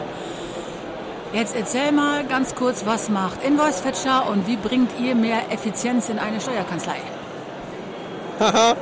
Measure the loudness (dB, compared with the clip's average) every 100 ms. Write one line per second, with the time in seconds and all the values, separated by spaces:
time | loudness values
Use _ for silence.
0 | -6 -8 -8 -8 -8 -8 -8 -10 -10 -10
1 | -10 -10 -6 -2 -2 -2 0 2 4 4
2 | 4 2 0 0 0 0 0 2 0 0
3 | 2 0 0 0 2 4 4 2 -2 0
4 | 2 4 4 2 2 0 2 4 2 2
5 | 2 4 4 2 0 -2 -2 -2 0 0
6 | 0 -2 -2 -2 -2 -2 -2 -4 -4 -6
7 | -6 -10 -10 -10 -10 -10 -10 -10 -10 -10
8 | -10 -10 -6 0 4 6 6 4